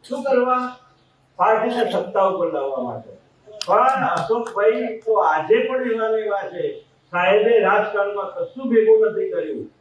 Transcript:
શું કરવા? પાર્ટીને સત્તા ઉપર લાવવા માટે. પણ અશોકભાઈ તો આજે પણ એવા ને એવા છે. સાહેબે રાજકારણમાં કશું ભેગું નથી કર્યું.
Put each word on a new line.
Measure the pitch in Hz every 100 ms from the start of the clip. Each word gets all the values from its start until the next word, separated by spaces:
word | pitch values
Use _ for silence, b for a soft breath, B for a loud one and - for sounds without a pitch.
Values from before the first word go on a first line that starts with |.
| -
શું | 269
કરવા? | 262 247 247 254 254 254 _ _ _ _ _ -
પાર્ટીને | 214 220 226 240 226
સત્તા | 190 - 196
ઉપર | 190 185 165
લાવવા | 156 135 131
માટે. | 120 117 - - _ _ - 214 -
પણ | - 262 262 -
અશોકભાઈ | 240 - 453 - 480 226 - 226 220 220
તો |
આજે | 220 - - - 233 254
પણ | 254 247
એવા | 226 220
ને | 220
એવા | 214 196 -
છે. | 175 151 - - _ _
સાહેબે | 180 185 208 233 233
રાજકારણમાં | 190 208 214 208 202 202 196
કશું | - 170 262 262
ભેગું | 226 220 220 220
નથી | 196 190
કર્યું. | 175 107 110 - _